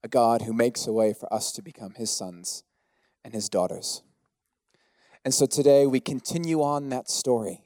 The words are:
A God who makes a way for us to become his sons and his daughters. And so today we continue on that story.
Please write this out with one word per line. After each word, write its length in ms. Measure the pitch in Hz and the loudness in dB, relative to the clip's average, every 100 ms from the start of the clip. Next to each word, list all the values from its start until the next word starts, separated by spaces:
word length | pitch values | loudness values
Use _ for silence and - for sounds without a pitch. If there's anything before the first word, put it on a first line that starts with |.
A 40 | 113 | 0
God 360 | 131 117 117 | 4 4 4
who 100 | 110 | 0
makes 320 | 113 120 - - | 2 2 0 -2
a 80 | |
way 180 | 110 110 | 2 2
for 220 | 107 - | 0 -4
us 180 | 110 - | -4 -4
to 100 | - | -8
become 320 | 104 - 101 101 | -16 -16 -18 -10
his 160 | 110 | -6
sons 520 | - 95 87 90 - _ _ _ _ _ _ | -6 -8 -12 -12 -12 _ _ _ _ _ _
and 100 | - | -12
his 160 | 113 104 | -8 -4
daughters. 540 | 98 90 - - - _ _ _ _ _ _ _ _ _ _ _ _ 135 | -2 -2 -4 -8 -10 _ _ _ _ _ _ _ _ _ _ _ _ -4
And 80 | |
so 140 | 131 135 | 0 0
today 400 | - 139 139 139 | 4 6 6 6
we 120 | 131 | 2
continue 640 | - 135 - 170 165 160 | -2 -8 -6 -6 -2 0
on 280 | 143 147 139 | 0 -2 -4
that 200 | 127 - | -6 -4
story. 540 | - 143 120 104 92 | -4 0 0 0 -10